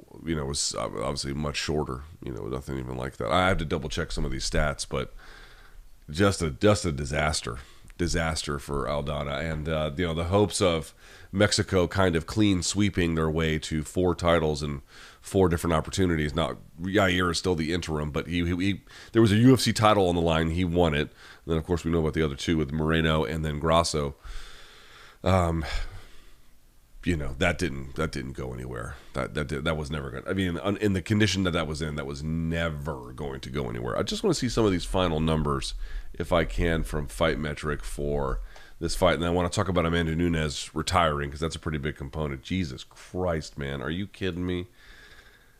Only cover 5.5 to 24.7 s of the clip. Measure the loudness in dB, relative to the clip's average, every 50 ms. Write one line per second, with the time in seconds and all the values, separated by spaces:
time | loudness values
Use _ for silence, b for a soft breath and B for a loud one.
5.5 | B B B B B B B -20 -20 -20 -14 -10 0 4 4 4 4 2 -2 -2
6.5 | -2 4 4 4 4 4 2 -2 -2 -2 -4 -2 -2 0 0 0 0 -2 -4 -6
7.5 | -8 -10 b b b b b b -6 -4 -2 0 0 0 0 0 -2 -4 -4 -4
8.5 | -6 -6 -4 -4 -4 -4 -2 -2 -2 -2 -2 -4 -4 -4 -4 -4 -4 -4 -4 -4
9.5 | -4 -4 -4 -2 -2 0 -2 -2 -2 -2 -2 -2 0 -2 -2 2 4 4 4 4
10.5 | 4 2 2 4 4 2 -2 -6 -14 B B B B B B B 2 4 4 4
11.5 | 4 2 0 2 4 2 2 2 4 4 4 4 4 2 -2 -2 0 2 4 4
12.5 | 4 2 0 -2 0 2 2 2 2 2 0 2 2 2 2 2 2 2 2 2
13.5 | 0 -2 -2 -2 -4 -4 -4 -2 -2 0 2 2 0 2 2 4 4 4 4 2
14.5 | 0 0 -2 -4 -6 -8 -10 B B B B B B B -16 0 4 4 6 6
15.5 | 4 2 2 2 2 2 0 0 0 2 2 2 2 2 0 0 0 -2 -2 -2
16.5 | -4 -10 -14 -20 -14 -8 -8 0 2 4 4 4 4 2 2 0 0 -2 0 0
17.5 | 0 0 0 -2 -2 -4 -2 -4 -4 -4 -4 -4 -4 -4 -4 -2 -2 -2 0 0
18.5 | 0 0 0 0 -2 -2 -8 B B B B B 4 6 6 6 6 8 8 8
19.5 | 8 8 6 0 0 4 4 6 6 6 6 4 4 4 4 4 4 4 2 2
20.5 | 2 0 0 2 4 4 4 4 4 2 -2 -2 B B B B B B B -2
21.5 | -2 -2 0 0 -2 -2 0 0 0 2 2 0 0 0 0 0 -2 -4 0 0
22.5 | 2 2 2 0 0 0 0 2 2 4 4 4 2 2 2 0 -2 -4 -2 -2
23.5 | -4 -2 2 4 4 4 4 4 0 -2 -2 -2 -6 B B B B B B B
24.5 | B B B B